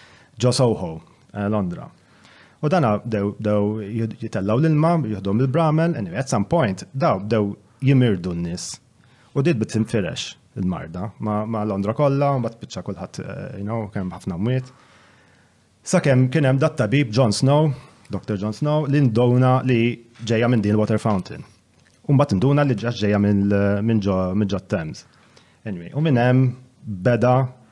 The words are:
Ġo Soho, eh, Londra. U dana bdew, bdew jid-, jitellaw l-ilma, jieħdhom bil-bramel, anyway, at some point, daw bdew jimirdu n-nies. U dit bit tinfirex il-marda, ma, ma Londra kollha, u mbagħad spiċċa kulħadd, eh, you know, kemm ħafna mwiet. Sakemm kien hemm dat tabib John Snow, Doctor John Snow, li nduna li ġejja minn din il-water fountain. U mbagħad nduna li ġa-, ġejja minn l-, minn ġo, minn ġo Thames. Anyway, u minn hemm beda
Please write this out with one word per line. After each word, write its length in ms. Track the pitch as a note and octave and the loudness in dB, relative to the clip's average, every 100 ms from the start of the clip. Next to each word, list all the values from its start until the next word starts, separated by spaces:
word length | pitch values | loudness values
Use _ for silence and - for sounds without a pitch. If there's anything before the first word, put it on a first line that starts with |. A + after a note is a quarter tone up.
| - - _ - | -20 -20 _ -2
Ġo 140 | B2 | 0
Soho, 400 | B2 B2 G#2 F2+ D#2+ - _ _ | 2 2 0 -4 -10 -14 _ _
eh, 140 | G#2+ G2+ | -6 -2
Londra. 360 | G#2+ F#2 E2+ - - _ _ - - - _ | -2 -2 -6 -12 -20 _ _ -20 -20 -20 _
U 60 | D3+ | -2
dana 260 | F3+ B2+ G#2 | 2 2 0
bdew, 360 | A#2 G#2+ G2+ G2+ | -2 -2 -2 -2
bdew 280 | G#2 G#2 G#2 A2 | 0 2 0 -2
jid-, 320 | G2+ A2+ A2+ G#2+ | -6 -4 -4 -6
jitellaw 360 | A2+ G#2+ F#2+ A2+ | -8 -4 0 2
l-ilma, 360 | D#3+ D3+ D#3+ E3+ | 2 4 2 0
jieħdhom 320 | A2+ G#2 F#2+ G#2 | -2 -4 -2 0
bil-bramel, 600 | C3+ C#3 D#3+ D#3 E3+ D3+ | 0 2 2 2 0 -2
anyway, 200 | G2+ - | -6 -6
at 140 | - | -4
some 160 | A#2 G2+ | -2 0
point, 380 | F3 A#2+ F#2 - | 0 0 -2 -8
daw 240 | C3 E3 G2+ | -2 0 0
bdew 300 | G2+ A2 G2+ - _ - | 0 0 0 -4 _ -4
jimirdu 500 | C3 C#3 B2 F#2+ F2 | 2 4 4 2 -2
n-nies. 460 | E2+ E2+ F2 - - _ _ _ _ _ | -4 -4 -6 -10 -14 _ _ _ _ _
U 80 | C#3 | -2
dit 160 | C#3 B2+ | 0 0
bit 100 | G#2+ | 0
tinfirex 600 | A2 A2 A2+ F2+ - - - _ - | -2 0 -2 -2 -6 -12 -14 _ -6
il-marda, 540 | F#2 E2+ E2 F2+ G#2+ - | -4 -4 -8 -10 -10 -8
ma, 260 | A2+ G#2 | -4 -4
ma 160 | G#2+ A2 | -2 -4
Londra 280 | G#2+ G2 G2+ | -2 -2 -2
kollha, 380 | A2 D3 C#3 C#3+ | 0 2 2 0
u 80 | C#3 | 0
mbagħad 160 | A#2 - | -2 -8
spiċċa 260 | C3 - | -14 -12
kulħadd, 380 | F#2 F#2+ F#2 - | -10 -10 -10 -12
eh, 380 | F2+ F#2+ F#2+ F#2+ | -12 -10 -12 -10
you 60 | |
know, 260 | G2+ A2+ G#2 | -8 -6 -6
kemm 180 | G#2 F#2 | -6 -6
ħafna 280 | F2 - F2 | -8 -8 -4
mwiet. 320 | G#2+ C3 B2+ - _ _ _ _ _ _ _ _ _ _ - | -2 -2 -4 -14 _ _ _ _ _ _ _ _ _ _ -2
Sakemm 420 | F3+ D3 C3 B2+ | 0 4 4 4
kien 140 | D#3+ | 2
hemm 140 | C#3 C3+ | 2 2
dat 160 | D3+ D3+ | 0 0
tabib 340 | A2 C3+ C3+ | 0 0 0
John 200 | G#2+ A#2+ | 2 2
Snow, 380 | G2+ C3 D3 D#3 C3 - - - | 2 2 4 2 -2 -10 -20 -10
Doctor 280 | G2 - G#2 | -8 -6 -4
John 160 | G#2 | -4
Snow, 340 | A2 D3 D3+ C#3+ | -4 -2 0 0
li 140 | C#3+ | 2
nduna 600 | C3+ A2 B2 B2 B2+ C3 | 2 4 4 4 4 4
li 160 | B2+ A#2+ A#2+ A#2 - - | 2 2 2 -2 -10 -10
ġejja 240 | A#2 A2+ A#2+ | -2 0 2
minn 120 | B2 | 2
din 120 | G2+ | 2
il-water 240 | G#2+ G#2+ A2 | 2 2 0
fountain. 460 | A2+ G2 - D#2+ - _ _ _ _ _ | 0 -2 -4 -12 -16 _ _ _ _ _
U 80 | - | 2
mbagħad 240 | C3+ C#3+ F#3+ | 2 4 2
nduna 280 | C3+ C#3+ | 2 2
li 100 | C#3+ | 2
ġa-, 180 | A2+ A2+ | 0 -4
ġejja 280 | G#2 G2+ G#2 | -2 0 2
minn 240 | G2+ G2+ G2+ | 2 2 2
l-, 340 | G2+ G2+ G2+ | 2 2 0
minn 180 | A2 A2+ | 0 0
ġo, 160 | G2 F#2 F#2 | 2 0 0
minn 140 | G2+ G#2 | 0 0
ġo 120 | F#2+ | -2
Thames. 440 | - G2+ D#2+ - - _ _ - _ _ | -4 -4 -4 -10 -18 _ _ -20 _ _
Anyway, 280 | A2 F#2 E2+ | -12 -12 -8
u 80 | C3+ | -2
minn 160 | D#3+ B2+ | 2 4
hemm 340 | B2 B2+ C3 B2+ - _ | 4 4 2 -2 -12 _
beda 560 | - F#2+ F#2 A#2+ A#2+ B2+ C3 - _ | -12 -4 0 2 4 4 2 -6 _